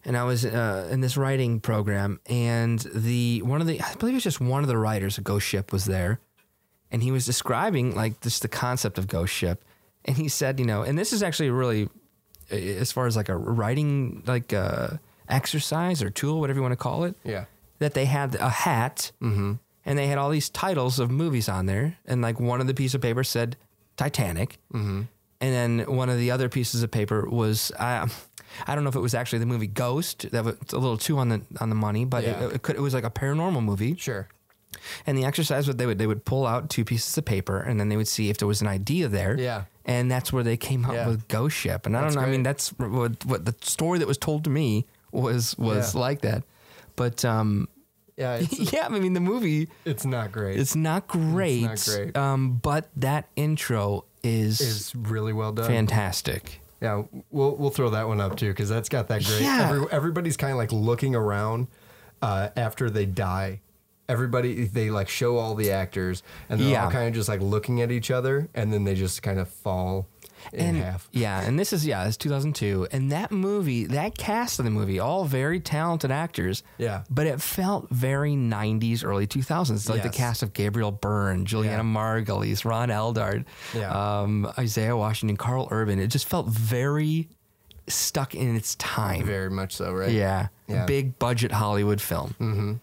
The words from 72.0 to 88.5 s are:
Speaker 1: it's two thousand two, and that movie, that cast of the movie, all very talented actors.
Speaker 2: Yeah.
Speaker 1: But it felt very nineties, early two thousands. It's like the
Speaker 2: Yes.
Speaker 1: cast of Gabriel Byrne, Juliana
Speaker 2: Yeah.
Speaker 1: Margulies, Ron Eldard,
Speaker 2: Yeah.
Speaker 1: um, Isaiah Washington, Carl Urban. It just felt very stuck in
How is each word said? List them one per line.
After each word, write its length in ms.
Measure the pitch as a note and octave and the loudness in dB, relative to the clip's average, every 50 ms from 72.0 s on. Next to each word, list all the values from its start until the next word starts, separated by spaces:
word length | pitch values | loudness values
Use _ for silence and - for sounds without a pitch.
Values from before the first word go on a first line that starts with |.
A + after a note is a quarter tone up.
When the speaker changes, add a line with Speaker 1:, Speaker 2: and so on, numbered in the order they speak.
| F#2 | 0
Speaker 1:
it's 80 | F2+ A2 | -2 -2
two 120 | - - D3+ | -2 -2 -2
thousand 240 | C#3+ C#3 C#3 D#3 D3 | 0 0 0 -2 -2
two, 320 | - A2 G2+ G2 F#2+ F#2 - - | 0 0 0 2 0 0 0 -2
and 180 | C3+ C3 C3+ | -2 0 0
that 180 | C#3+ D#3+ G3 - | 0 -2 -2 -2
movie, 520 | G#3+ F#3+ F#3 G3 G#3 G#3 F#3+ D3 B2+ A#2 A2 | -2 -2 0 0 0 0 0 0 0 0 0
that 320 | - B2 C#3+ E3 G#3+ - | 0 0 -2 -2 -2 -6
cast 400 | - - - G#3 A3+ A#3+ - - | -6 -4 -2 0 0 0 -2 -2
of 60 | - B2+ | -2 0
the 60 | A2+ | 0
movie, 260 | G#2+ G#2+ G#2 G2 F#2+ | 0 0 0 0 0
all 280 | F#2 F#2+ B2+ D#3+ F#3+ F#3+ | 0 0 0 0 0 0
very 340 | D3 C3+ B2+ C3 D3 E3+ F3+ | 0 0 0 0 0 0 -2
talented 500 | - - D3+ D3 D#3+ E3+ E3+ D#3+ - C3+ | -2 -2 -2 0 0 0 0 0 0 0
actors. 520 | C3 D3 E3 E3 - - F2+ F2+ G2 - - - - - | 0 0 -2 -4 -4 -2 -2 -2 -2 -4 -6 -14 -8 -4
Speaker 2:
Yeah. 240 | A#2+ A2+ G2+ G2 G2+ - | -4 -2 -2 -4 -6 -4
Speaker 1:
But 180 | B2+ C3 D3+ | -2 0 2
it 120 | D#3+ C#3 C#3+ | 0 0 -2
felt 480 | - - - - F#3 F#3 G3+ - - - | -4 -4 -2 -2 0 0 0 -2 -2 -4
very 440 | C3 B2 B2+ C3 C#3 C#3 D3 D3 D3 | -2 0 0 0 0 2 2 2 2
nineties, 640 | C#3 B2+ A#2 A2 G#2 G#2+ G#2+ A2 A2 A2+ A#2 A#2 A2+ - | 2 2 2 0 0 0 0 0 2 2 0 0 0 0
early 240 | A2 G2+ G2 G2+ | 0 0 0 0
two 160 | G#2 - C#3 C3 | 0 0 -2 -2
thousands. 380 | - D#3 E3+ F3+ C#3 G#2+ G#2 | 0 0 0 2 0 0 0
It's 80 | G2+ - | 0 0
like 120 | A2 A2 | 0 0
the 60 | G2 | 0
Speaker 2:
Yes. 80 | A#2+ - | -2 -2
Speaker 1:
cast 240 | - B2 A#2+ A#2 - - | 0 0 0 0 -2 -4
of 100 | G#2 - | -4 -2
Gabriel 380 | - G2+ G#2 G#2 A#2 A2 G#2 G2+ | 0 0 0 0 0 -2 -2 -2
Byrne, 520 | G#2 - G2+ G#2 G#2 G2+ G2 F#2+ F#2 F#2+ | -2 -2 0 2 2 2 2 2 0 0
Juliana 380 | F#2+ A2+ A2 G#2+ G#2+ G#2+ G#2+ A2 | 0 0 0 0 0 0 0 0
Speaker 2:
Yeah. 60 | A2+ | 0
Speaker 1:
Margulies, 760 | A2 G#2+ G#2+ A2 A2 A2+ A2 G2 G2 G2+ G#2 G#2 G#2 G2+ - | 0 0 0 0 0 0 0 0 -2 0 0 0 -2 0 0
Ron 220 | A2+ A2+ A2+ A#2+ A#2+ | 0 0 2 0 0
Eldard, 540 | A2 G#2 A2 A#2 A#2 A2+ A2 G2+ G2+ A2+ B2+ - - - - - - | 0 0 0 0 0 0 0 0 -2 -2 -4 -8 -12 -16 -14 -8 -4
Speaker 2:
Yeah. 160 | A#2 G#2+ F#2+ F#2+ G2 G2+ G#2 G#2 G#2 | -4 -2 -2 0 0 0 0 0 0
Speaker 1:
um, 280 | G2+ G2+ G#2+ G#2 G2+ A2+ - | 0 0 0 0 0 -2 -2
Isaiah 380 | - B2+ A2+ G#2+ A#2 A2 A2+ A#2+ | -2 -2 -2 0 0 0 0 0
Washington, 380 | A#2 G#2 G#2+ A2 - - G#2+ G#2 | 0 0 0 -2 0 0 -2 -2
Carl 300 | G2 - - B2+ C3 - - | 0 -2 -2 0 -2 -2 -2
Urban. 280 | A2 A2 A2 G#2 G2+ F#2+ | 0 0 0 2 2 2
It 80 | F#2+ | 0
just 200 | A2 A#2+ C#3 - | 2 0 0 -2
felt 200 | - - F3 - | 0 -2 -2 0
very 800 | A2+ A2 A2 A2+ A2 B2+ A#2+ B2+ C#3+ D3 D3+ D#3 D3+ D#3+ D#3+ E3 - - _ _ _ _ _ _ - - - - | 0 0 0 0 0 0 0 0 0 0 0 0 0 0 0 -2 -4 -10 _ _ _ _ _ _ -20 -20 -18 -8
stuck 460 | - - - - - - D3+ C3+ - - | -6 -4 -2 -2 -2 -2 -2 -4 -2 -2
in 220 | - C3 B2 | -2 0 0